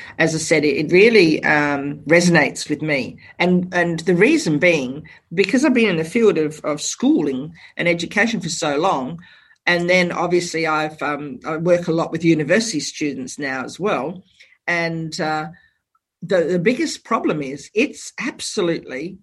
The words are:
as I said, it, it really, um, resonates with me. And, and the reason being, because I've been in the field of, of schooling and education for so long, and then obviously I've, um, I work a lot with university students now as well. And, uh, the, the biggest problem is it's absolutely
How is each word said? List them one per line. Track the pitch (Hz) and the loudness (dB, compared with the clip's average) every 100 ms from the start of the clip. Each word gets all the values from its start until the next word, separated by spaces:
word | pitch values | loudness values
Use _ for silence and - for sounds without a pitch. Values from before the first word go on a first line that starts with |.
| - - | -10 -2
as | 160 | 0
I | 156 | 0
said, | - 156 | 0 2
it, | 147 131 | 2 0
it | 151 | 4
really, | 180 226 220 165 156 | 6 8 8 6 4
um, | - 151 147 143 143 147 | 2 2 0 -2 -4 -6
resonates | 143 170 180 165 135 - - | 2 4 6 4 4 -2 -6
with | 143 | -4
me. | 156 139 120 - - - | -2 -2 -4 -12 -12 -2
And, | 180 180 180 | 2 2 2
and | 180 170 165 | -2 -2 -2
the | - | 0
reason | 175 226 320 185 147 | 4 4 4 2 2
being, | 175 160 127 143 - - - | 2 2 -2 -8 -14 -20 -6
because | 170 196 254 | -2 2 2
I've | 302 | 4
been | 240 220 | 4 2
in | 165 | 2
the | |
field | 160 233 220 160 | -2 2 2 2
of, | 151 151 | 0 -4
of | 156 151 | -6 -6
schooling | - - 254 311 143 127 151 170 - - | -6 -2 2 2 0 -4 -8 -14 -14 -4
and | 170 | -2
education | 170 165 214 226 214 | -2 -2 0 0 -2
for | 165 | -6
so | - 156 143 | -4 -2 0
long, | 190 151 127 170 - _ _ _ - | 0 0 -4 -10 -16 _ _ _ -2
and | 175 175 | 0 2
then | 185 175 | 2 2
obviously | 147 170 175 175 165 160 | 0 0 0 0 -4 -2
I've, | 156 156 156 | -2 -2 -6
um, | 143 143 147 120 - | -6 -6 -8 -12 -8
I | 160 | -2
work | 170 175 175 | 2 2 2
a | |
lot | 165 151 | -2 -2
with | 160 | 0
university | 165 156 143 202 226 151 | 2 2 2 2 0 -4
students | - - 147 131 127 - | -6 -6 -6 -6 -10 -8
now | 143 131 | -8 -6
as | - - | -8 -6
well. | 196 151 139 185 - _ - _ - | -4 -2 -4 -10 -16 _ -20 _ -6
And, | 170 165 165 160 160 | -2 -2 -4 -6 -4
uh, | 160 156 156 170 _ _ _ _ _ _ | -4 -4 -6 -12 _ _ _ _ _ _
the, | 165 185 | -2 0
the | 156 180 | 2 2
biggest | 175 262 320 - | 2 0 -2 -6
problem | - 226 320 160 | -4 -2 0 -2
is | 135 143 - | -4 -10 -6
it's | 208 - - - - | -2 -2 -4 -16 -10
absolutely | 240 - - 220 175 160 - 131 170 202 | -10 -8 -8 -4 -2 -4 -8 -12 -12 -14